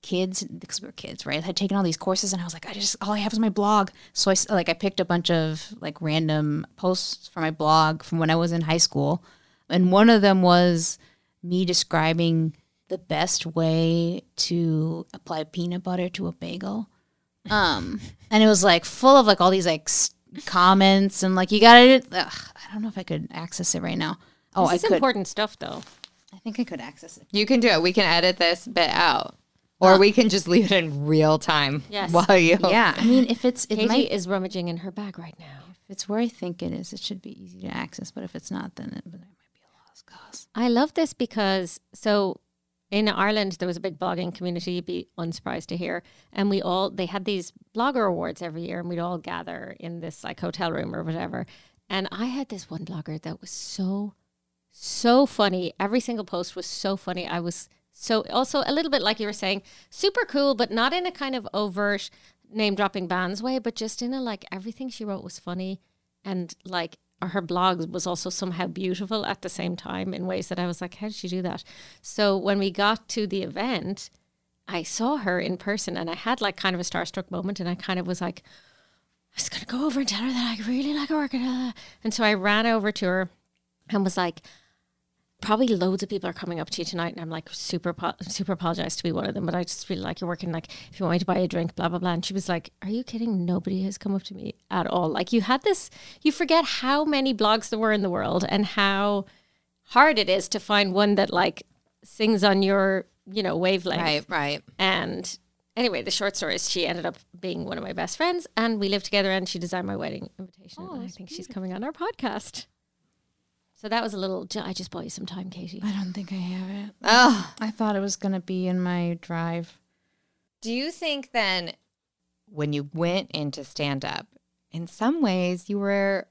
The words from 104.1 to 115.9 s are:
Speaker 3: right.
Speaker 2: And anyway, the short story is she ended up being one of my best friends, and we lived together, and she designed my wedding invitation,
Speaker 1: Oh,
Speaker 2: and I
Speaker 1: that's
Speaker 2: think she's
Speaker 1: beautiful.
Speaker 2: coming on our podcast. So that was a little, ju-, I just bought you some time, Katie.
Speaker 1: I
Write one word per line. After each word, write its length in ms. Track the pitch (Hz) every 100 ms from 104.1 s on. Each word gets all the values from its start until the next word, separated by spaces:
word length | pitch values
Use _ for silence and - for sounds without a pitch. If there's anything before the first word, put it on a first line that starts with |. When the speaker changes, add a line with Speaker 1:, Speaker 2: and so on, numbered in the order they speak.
| 147 -
Speaker 3:
right. 340 | 170 143 147 - -
Speaker 2:
And 580 | 190 185 170 180 180 - _ _ _ -
anyway, 260 | 240 165
the 100 | 110
short 240 | - 202 196
story 180 | 160
is 160 | - -
she 160 | 185 156
ended 180 | 170
up 120 | 165 - _ 180
being 240 | 185 170
one 140 | - 165
of 40 |
my 100 | 185
best 240 | 170 165 -
friends, 300 | 339 349 - -
and 220 | 226 220
we 100 | 196
lived 180 | 202 -
together, 260 | 202 190
and 160 | 190 185
she 100 | 180
designed 300 | 175 185 190
my 80 | 196
wedding 340 | 156 - - -
invitation, 460 | 185 190 175 311 370
Speaker 1:
Oh, 40 |
Speaker 2:
and 80 | 302
I 40 | 190
Speaker 1:
that's 100 | -
Speaker 2:
think 140 | 190
she's 80 | 320 359
Speaker 1:
beautiful. 60 |
Speaker 2:
coming 180 | 214 185
on 100 | 190
our 80 | 262
podcast. 720 | 311 370 - 247 220 - - - _ _ _ _ _ _ _ _ _ _ _
So 80 | 214
that 120 | 226
was 120 | 226
a 20 | 202
little, 260 | 190 185
ju-, 160 | 180 208
I 80 | 185
just 200 | 190 185
bought 100 | 180
you 80 | 160
some 160 | - 180
time, 240 | 185 185
Katie. 300 | 180 175 180
Speaker 1:
I 80 | 208